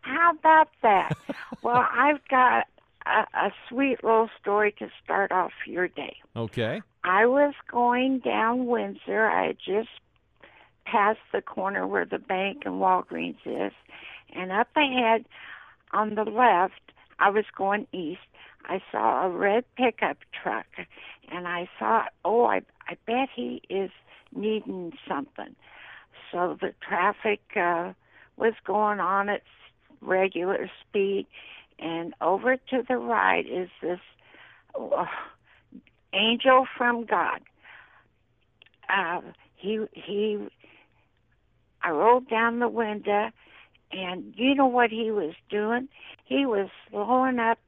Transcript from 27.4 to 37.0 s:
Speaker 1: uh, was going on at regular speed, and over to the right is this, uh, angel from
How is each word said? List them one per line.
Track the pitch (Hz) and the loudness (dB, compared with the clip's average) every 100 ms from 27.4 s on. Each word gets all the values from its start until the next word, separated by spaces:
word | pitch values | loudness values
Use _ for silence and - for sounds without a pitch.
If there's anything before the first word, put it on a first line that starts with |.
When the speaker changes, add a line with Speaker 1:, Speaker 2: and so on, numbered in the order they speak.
| _ 214 | _ -2
Speaker 1:
uh, | 175 170 180 185 _ - - - | 0 0 -4 -12 _ -20 -20 -2
was | 226 220 - | -2 -2 -2
going | 202 214 208 | 0 2 0
on | 175 196 202 | 0 0 0
at | 202 _ _ - _ _ _ | -4 _ _ -20 _ _ _
regular | - 185 190 175 180 196 190 - | -2 2 2 0 -2 -2 -4 -12
speed, | - 208 196 196 - - - - - _ | -6 -2 0 -2 -6 -14 -20 -20 -20 _
and | 160 165 170 - | -8 -6 -8 -4
over | 160 190 220 262 | 0 0 0 0
to | - 247 240 | 0 -4 0
the | 254 | -2
right | 240 220 190 170 - | 0 2 4 2 0
is | 175 180 - | -6 -8 -8
this, | 160 180 - _ _ - - - _ - | -6 -6 -10 _ _ -20 -20 -20 _ -12
uh, | - 190 170 - - - _ _ _ - _ _ _ | -2 -2 -2 -6 -12 -18 _ _ _ -20 _ _ _
angel | 190 220 233 262 254 262 - | 0 2 2 6 6 4 -2
from | 240 240 | 0 0